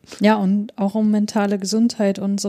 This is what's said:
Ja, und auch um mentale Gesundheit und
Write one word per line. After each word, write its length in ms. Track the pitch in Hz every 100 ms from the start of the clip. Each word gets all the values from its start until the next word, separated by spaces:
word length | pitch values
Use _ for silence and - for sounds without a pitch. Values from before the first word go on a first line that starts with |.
| - -
Ja, 140 | 202
und 420 | 214 190 202 208 -
auch 180 | 196
um 160 | 220 214
mentale 480 | 214 208 220 202 202
Gesundheit 600 | 190 220 233 - 202 196
und 240 | 196 202